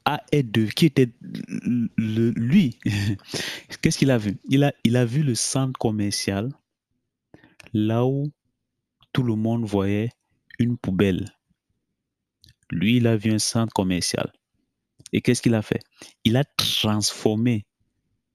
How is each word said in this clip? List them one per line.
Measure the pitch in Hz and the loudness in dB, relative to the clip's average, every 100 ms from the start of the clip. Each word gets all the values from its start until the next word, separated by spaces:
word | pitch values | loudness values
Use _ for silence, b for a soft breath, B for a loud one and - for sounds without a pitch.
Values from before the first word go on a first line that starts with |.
| - | -4
a, | 147 - | -4 -2
est | 147 | 0
de, | 120 113 104 | 2 0 0
qui | - 165 | 2 2
était | 135 120 - | 4 0 -2
le, | - - - - - 120 113 - 110 110 117 | -16 -14 -10 -6 -2 -2 -2 -2 -2 0 0
lui. | 110 120 196 135 - | 0 2 4 4 -2
<laughs> | 107 101 101 95 - - - - - - | -4 -2 -2 -4 -8 -10 -8 -12 -14 -4
Qu'est-ce | - - | -2 2
qu'il | 139 | 2
a | 120 | 2
vu ? | 104 - 226 | 0 -6 0
Il | 135 | 2
a, | 143 - | 2 0
il | 117 123 | 2 2
a | 117 | 2
vu | 139 | 0
le | 143 113 | 0 -2
centre | - 135 131 127 | -2 -2 -2 -2
commercial | 117 107 104 - - 98 123 - _ _ _ _ _ _ _ B B B - | -2 0 -2 -2 -4 -2 -4 -8 _ _ _ _ _ _ _ B B B -6
là | 107 107 113 127 | -2 0 0 0
où | 139 147 _ _ _ _ _ _ _ _ | -2 -6 _ _ _ _ _ _ _ _
tout | - | -2
le | 120 110 | 0 0
monde | 110 117 104 | 0 -2 -2
voyait | 101 98 101 117 _ _ _ _ - | -2 0 -2 -4 _ _ _ _ -4
une | 120 120 | -2 -2
poubelle. | - 92 98 90 104 _ _ _ _ _ _ _ _ _ _ _ _ _ - | -2 2 2 2 -4 _ _ _ _ _ _ _ _ _ _ _ _ _ -8
Lui, | 82 101 123 | -2 2 2
il | 117 | 2
a | 110 | 2
vu | 110 | 0
un | 107 | 0
centre | - 117 113 | 0 -2 -2
commercial. | - 92 87 - - - _ _ _ _ _ _ _ - | -2 0 -2 -2 -4 -6 _ _ _ _ _ _ _ -4
Et | 107 | -2
qu'est-ce | - 123 | 2 2
qu'il | 123 110 | 2 2
a | |
fait ? | - - _ B B B | 0 -6 _ B B B
Il | 110 123 | 0 2
a | |
transformé | 143 - - - 107 107 101 - 110 107 123 107 - _ _ _ _ _ _ | 0 -4 -4 -2 0 0 -2 0 0 2 0 0 -6 _ _ _ _ _ _